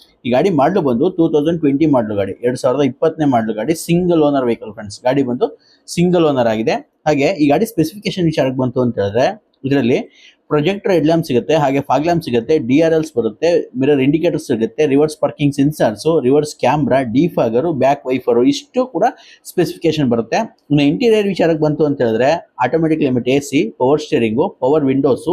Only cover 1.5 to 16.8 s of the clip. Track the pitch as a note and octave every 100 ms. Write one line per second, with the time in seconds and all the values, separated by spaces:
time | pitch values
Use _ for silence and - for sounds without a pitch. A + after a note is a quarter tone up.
1.5 | E3+ D3 C#3 D#3+ C3 G#2+ G2+ G2 - B2
2.5 | A#2+ C3+ C3 C#3 - D#3+ D#3+ D3 B2 A2
3.5 | G#2+ A#2 E3 - E3+ F3+ E3 D3 C#3 B2
4.5 | A2+ A2 G#2 G#2 - B2 C#3 B2 B2 A#3+
5.5 | - _ _ - - F3+ F3+ D#3 C3 A#2
6.5 | A2 B2 G#3+ - _ D#3 C#3+ C#3+ E3 D3
7.5 | G3+ A3 - D#3 - G3+ F#3+ E3 D#3 C3
8.5 | C3 C3 B2+ B2 A2+ G2+ A2 D#3 G#3+ _
9.5 | _ C3 C#3 A#2 D#3+ - _ - _ _
10.5 | D3+ D3+ G3+ - F3 D3+ E3 - A#2+ A2
11.5 | D#3 C#3 C#3+ - C3 D#3+ E3+ C3 A#2+ A2+
12.5 | D#3 A#2 C#3 E3 D#3+ D#3 A#2+ A2 - E3
13.5 | E3+ - B2 C3+ C#3+ C#3 D#3 E3+ D#3+ -
14.5 | A2+ A2 - D3+ C3+ D3+ - D3 - C#3+
15.5 | C#3 C#3 D3+ C3+ G#2+ D#3 E3 B2 C#3+ D3
16.5 | - - D3+